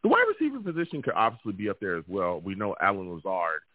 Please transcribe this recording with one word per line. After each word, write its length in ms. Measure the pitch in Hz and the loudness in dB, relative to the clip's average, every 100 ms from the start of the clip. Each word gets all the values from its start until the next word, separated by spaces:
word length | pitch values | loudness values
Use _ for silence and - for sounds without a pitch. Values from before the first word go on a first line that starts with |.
The 60 | 233 | 4
wide 160 | 349 480 | 6 4
receiver 320 | 415 311 269 | 2 -2 -2
position 420 | 202 165 165 151 | -6 -4 -4 -4
could 120 | 131 | -2
obviously 380 | 92 113 117 110 | 2 2 0 -8
be 160 | 98 104 | -4 -4
up 80 | 98 | -2
there 160 | 98 85 | -2 -4
as 80 | 80 | -2
well. 320 | 95 87 85 | -2 0 -2
We 100 | 90 | -4
know 200 | 98 104 - | -4 -4 2
Allen 300 | 98 98 92 | 2 2 -4
Lazard 460 | 85 95 92 82 80 _ | -8 -4 -2 -2 -2 _